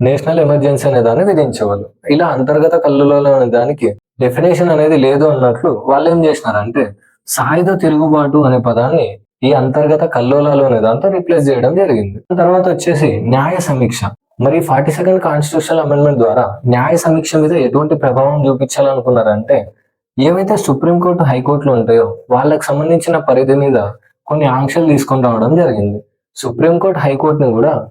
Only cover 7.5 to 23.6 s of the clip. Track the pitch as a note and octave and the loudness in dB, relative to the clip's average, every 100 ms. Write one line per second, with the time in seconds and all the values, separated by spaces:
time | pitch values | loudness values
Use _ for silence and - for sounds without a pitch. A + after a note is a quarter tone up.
7.5 | E3 F3+ F3+ D#3+ D3+ D#3 D3+ C#3+ D3+ C3+ | 0 0 0 0 0 2 0 2 2 2
8.5 | B2+ A#2+ A#2 B2 E3 G#2+ - _ _ B2+ | 2 0 0 0 0 -2 -8 _ _ 0
9.5 | D3 C3 D3 D3+ D3+ D#3+ B2+ B2 C#3+ D3 | 0 0 0 0 0 0 -2 0 0 2
10.5 | C#3 C3+ A2+ A2 A#2 G3 F#3+ F3 E3 C#3 | 2 2 2 0 0 0 -2 0 0 2
11.5 | B2+ B2+ F3+ F#3 A#2 G2+ A2 - F3+ F3 | 0 0 0 0 0 -4 -10 -6 0 2
12.5 | F#3 F#3 E3 E3+ D#3 C#3+ G2+ A#2 C3 D#3 | 2 0 -2 -2 0 0 -2 -2 -2 0
13.5 | F3+ - C3 A2+ - G2 - _ - C3 | -4 -4 -2 -2 -2 -8 -10 _ -4 0
14.5 | E3 - C3+ D#3+ D3+ F3+ F#3 E3 D3 D3 | 0 0 0 0 -2 0 0 0 -2 -2
15.5 | D#3 - D#3+ D3 C#3+ D3 B2+ A#2 - - | -4 -2 -2 0 2 2 2 0 0 -2
16.5 | - B2 B2 B2 B2+ E3 D#3+ D#3 D#3 D3+ | -4 -2 0 0 0 0 0 0 0 0
17.5 | E3+ B2 C#3 D3+ D#3 C#3 B2+ C#3 D3 C3+ | 0 0 0 -2 -2 0 0 0 0 0
18.5 | C3 C3+ - C#3 C3+ B2 A#2+ G#2+ G#2 A2 | -2 -4 -2 0 0 0 0 0 -2 0
19.5 | C3+ G2+ - _ _ _ - C#3+ F#3 G3 | -2 -2 -14 _ _ _ -2 0 0 0
20.5 | G#3 - C3+ E3 F3 F3+ F3 C#3 B2+ C3+ | -2 -2 -2 0 0 0 0 0 0 0
21.5 | D3 C#3 A#2+ A2 A#2 - - - B2 D3 | -2 0 0 2 2 0 -4 -4 0 0
22.5 | D#3 - C#3+ D#3 E3+ E3 E3 D3+ B2+ C3 | -2 -2 -2 0 0 0 -2 0 0 2
23.5 | C#3 | 2